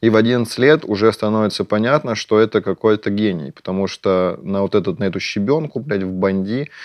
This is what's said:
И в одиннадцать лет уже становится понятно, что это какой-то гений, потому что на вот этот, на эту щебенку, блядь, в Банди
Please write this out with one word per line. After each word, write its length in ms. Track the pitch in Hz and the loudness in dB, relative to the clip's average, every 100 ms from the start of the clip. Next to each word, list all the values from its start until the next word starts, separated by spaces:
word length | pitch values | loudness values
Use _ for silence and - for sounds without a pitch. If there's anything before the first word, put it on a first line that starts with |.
| 113 | 2
И 40 | |
в 40 | 110 | 4
одиннадцать 440 | 113 123 113 - | 4 2 -2 2
лет 260 | 131 160 - | 4 4 2
уже 260 | 101 110 | 2 2
становится 520 | 107 107 110 107 - | 2 -2 0 0 -2
понятно, 500 | 95 107 117 147 135 | -2 0 2 0 0
что 260 | 107 - 110 | -6 0 2
это 220 | 110 107 | 4 2
какой-то 480 | 95 92 110 104 107 | -2 -2 0 0 0
гений, 420 | 101 107 87 69 | -2 -2 -2 -8
потому 360 | - - 95 95 | -12 -6 -4 -4
что 520 | - 98 92 90 - | -4 0 2 0 -2
на 180 | 92 98 | -6 -4
вот 140 | 98 104 | 0 0
этот, 240 | 92 80 | -2 -4
на 60 | 101 | -4
эту 140 | 90 | -4
щебенку, 600 | - 107 101 151 147 123 | -6 -4 0 0 -2 -8
блядь, 240 | 135 101 | -4 -4
в 80 | 92 | -4
Банди 580 | 92 98 98 95 123 147 - | -2 -2 0 -2 -6 -8 -12